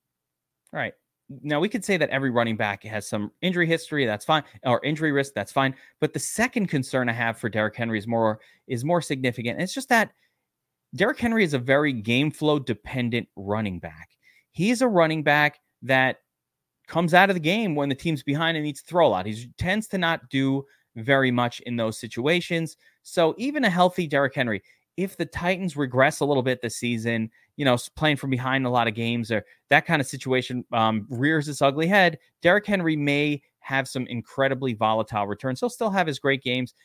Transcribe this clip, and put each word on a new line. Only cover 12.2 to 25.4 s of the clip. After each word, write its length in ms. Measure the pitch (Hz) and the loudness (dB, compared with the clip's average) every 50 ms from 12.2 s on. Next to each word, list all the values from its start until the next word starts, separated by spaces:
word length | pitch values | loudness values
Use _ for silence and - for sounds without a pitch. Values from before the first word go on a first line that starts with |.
| 147 156 | 2 2
flow 280 | - - 151 151 151 147 | 0 0 0 2 2 2
dependent 680 | 127 - 113 - - - - 131 120 120 117 117 101 - - - | 0 -2 -6 -6 -6 -8 -4 -4 -2 -2 -2 -2 -4 -6 -12 -10
running 420 | 98 98 101 110 110 101 92 85 | -6 -4 -2 -2 -2 -4 -6 -6
back. 300 | - 82 78 80 82 _ _ _ _ _ _ _ _ _ | -10 -12 -14 -16 -20 _ _ _ _ _ _ _ _ _
He's 300 | _ - 170 220 247 226 | _ -2 0 0 2 2
a 60 | 262 247 | 2 2
running 340 | 208 175 165 156 160 156 143 | 4 4 4 4 2 0 2
back 360 | 151 147 151 147 147 - _ _ _ _ _ - | 2 4 4 4 2 0 _ _ _ _ _ -2
that 340 | 120 131 131 131 131 - - _ _ _ _ _ _ _ _ _ _ _ _ _ | 2 4 4 4 2 0 -4 _ _ _ _ _ _ _ _ _ _ _ _ _
comes 280 | - - 165 180 165 165 | -6 -2 -2 0 4 6
out 160 | 180 196 196 | 6 6 6
of 60 | 190 | 4
the 40 | 180 | 0
game 360 | 151 156 190 220 233 190 151 | 0 0 0 0 0 -2 -2
when 120 | 147 143 143 | -2 -2 -2
the 80 | 135 | -2
team's 280 | - - 170 160 131 - | -2 -2 -2 -4 -2 -2
behind 340 | - 139 151 165 165 165 156 | -2 -2 0 0 -2 -2 -2
and 80 | 151 | -4
needs 160 | 151 143 - | -6 -8 -10
to 60 | - - | -10 -4
throw 200 | 156 175 165 131 | 2 4 4 4
a 20 | |
lot. 160 | 101 90 92 | 4 2 -2
He 240 | 107 107 110 123 120 - - | -4 -8 -10 -10 -12 -8 -6
tends 300 | - 175 196 220 220 - | -2 -2 -2 -2 -2 -4
to 100 | - 185 | -4 -2
not 320 | 175 165 165 - - - | 0 0 -2 -2 -4 -4
do 360 | - 135 135 135 135 139 135 - _ _ _ _ - 117 | -2 0 2 2 0 0 -4 -6 _ _ _ _ -14 -6
very 340 | 110 120 139 135 135 127 | 0 2 4 4 4 4
much 300 | 123 120 123 120 - - | 4 2 0 0 -2 -6
in 160 | - - 120 117 | -8 -6 -2 -2
those 200 | 113 110 110 - | -2 -2 -2 -6
situations. 800 | - 110 - 117 120 147 175 175 170 - 170 165 165 151 - _ _ _ _ _ _ | -10 -10 -6 -2 0 2 2 0 0 -2 -2 -2 -2 -4 -8 _ _ _ _ _ _
So 300 | - - 202 165 160 - - | -6 0 2 2 2 2 0
even 260 | 233 277 285 302 262 | -4 -4 -2 0 0
a 60 | 208 | 2
healthy 360 | 170 180 180 185 180 - 175 | 4 4 2 2 2 0 -4
Derrick 300 | 151 147 139 139 131 - | 0 0 0 0 0 0
Henry, 260 | 147 127 120 107 92 - _ _ _ _ _ _ - | -2 -2 -2 -2 -4 -6 _ _ _ _ _ _ -6
if 180 | 185 190 - | -6 -4 -4
the 100 | - 170 | -6 -6
Titans 520 | 139 - - | -6 -6 -4